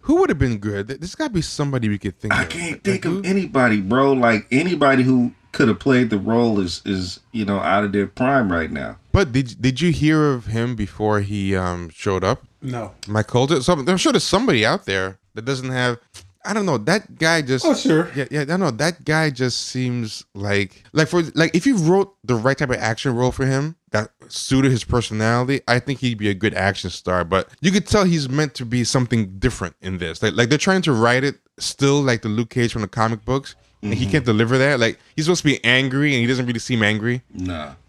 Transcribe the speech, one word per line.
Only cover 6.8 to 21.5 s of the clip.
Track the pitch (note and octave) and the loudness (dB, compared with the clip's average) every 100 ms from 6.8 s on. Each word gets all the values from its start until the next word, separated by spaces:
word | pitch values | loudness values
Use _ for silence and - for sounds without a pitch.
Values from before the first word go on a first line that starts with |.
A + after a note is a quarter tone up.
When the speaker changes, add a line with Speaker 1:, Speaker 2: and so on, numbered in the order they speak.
Speaker 2:
is, | - F#2+ F2+ - _ | -4 -4 -4 -10 _
you | A#2 | -6
know, | G2+ G2 | -2 -2
out | D#2+ G2 | 0 0
of | G#2 | 0
their | G2+ F#2+ | -2 -2
prime | - B2+ C#3 G#2 | -2 0 2 2
right | E2+ D#2 | -2 -4
now. | D2+ A#1+ - _ | -8 -10 -14 _
Speaker 1:
But | - E3+ | 0 2
did, | B2 B2+ - | -2 -4 -2
did | B2+ B2+ | -2 0
you | F3 | 0
hear | B2+ D3+ D#3 D3+ | 2 2 2 2
of | B2+ | -2
him | G2+ A2+ A#2+ | -4 -4 -2
before | A#2 G2+ - G#2+ G#2 | -4 -6 -2 0 0
he, | G2 G#2 G2 | -2 -4 -2
um, | F#2+ F2+ F2 E2+ | 0 -2 -4 -10
showed | - G#2 F#2 | -6 -2 0
up? | F#2 C3 - _ | 0 -2 -6 _
Speaker 3:
No. | C3 A#2+ G2+ - G2+ | -10 -8 -10 -14 -4
Speaker 1:
Mike | G#2 G#2 | -2 0
Coulter? | B2 C#3 D3+ | 2 2 2
Some, | B2+ E3+ C3 | 2 0 0
I'm | F#3 | 2
sure | D#4+ | 2
there's | A3 | 2
somebody | - F#3+ B3+ B2+ | 2 0 2 2
out | G#2+ F3+ | 2 0
there | - G2 F#2+ F#2+ _ | -2 -4 -4 -8 _
that | A2 | -10
doesn't | A2+ C3 B2+ | -6 -6 -4
have, | B2+ B2 A#2 _ - - _ | -2 -2 -4 _ -20 -20 _
I | - | -6
don't | G#3+ | -2
know, | F#3+ B2 | 0 -2
that | A2 G#3 - B2+ | 0 -2 -4 -2
guy | D#3+ E3 | 0 0
just | C3 C3 | 0 0
Speaker 3:
Oh, | E4 | 2
sure. | C4 - D#3 E3+ | 0 2 2 0
Speaker 1:
Yeah, | C3+ C3 | -6 -4
yeah, | D3 C#3 | -4 -2
I | |
know. | F3+ F3 | 0 0
That | A2 D#3 E3+ | 0 -2 -2
guy | - D#3 D#3+ | -2 0 0
just | B2 B2+ - - | 0 -2 -2 -6
seems | B2+ B2+ B2 A2 - - | -4 -2 -4 -6 -10 -16
like, | G2+ G2+ G2+ G2 - - | -8 -2 -2 -2 -8 -4
like, | - D#3 | -2 2
for, | F3 E3 | 0 0
like, | - E3 | 0 2